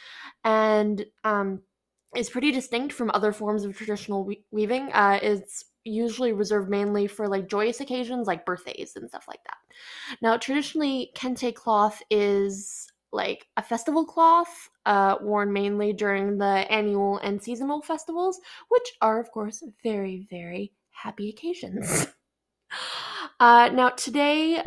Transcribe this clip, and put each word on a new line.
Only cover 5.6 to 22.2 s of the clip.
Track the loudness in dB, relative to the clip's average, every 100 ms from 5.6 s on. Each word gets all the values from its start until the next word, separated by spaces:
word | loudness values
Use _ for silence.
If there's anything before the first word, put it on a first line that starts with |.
| -18 _
usually | -6 -2 -2 0 0
reserved | 0 0 0 0
mainly | 0 0 0 0
for, | -2 -2
like, | -2 -2
joyous | 0 0 -2
occasions, | -6 -6 -4 -4 -2
like | -4 -4
birthdays | -8 -8 -12 -12
and | -14 -16
stuff | -16 -16
like | -18
that. | -16 -18 _ -20 -20 -16 -14 -2
Now, | 0 0
traditionally, | 0 -2 -2 -2 -2 -2 -6 -8
kente | -6 -4 -4
cloth | -4 2 4 4 0 0
is, | 2 4 2 0 -4 -12 -14 -18 _ _
like, | -4 -4 -6 -10 -10
a |
festival | -4 -4 0 0 0
cloth, | 4 6 6 4 -6 -20 _ 0
uh, | 4 4 2
worn | 0 0 2
mainly | 0 0 0 0
during | 0 0 0 0 0
the |
annual | 2 2 2 0 2 2 0 0
and | -4 -6
seasonal | -6 -6 -4 -4
festivals, | -4 -6 -6 -2 -2 -4 -10 -20 0
which | 0 0 0
are, | 2 2
of | -2
course, | -8 -8 -10 -16 -8
very, | -6 -4 -4 -8 -12
very | -14 -12 -10 -10 _ _
happy | -16 -12 -8 -10
occasions. | -8 -8 -8 -8 -6 -2 -2 -2
<laughs> | -6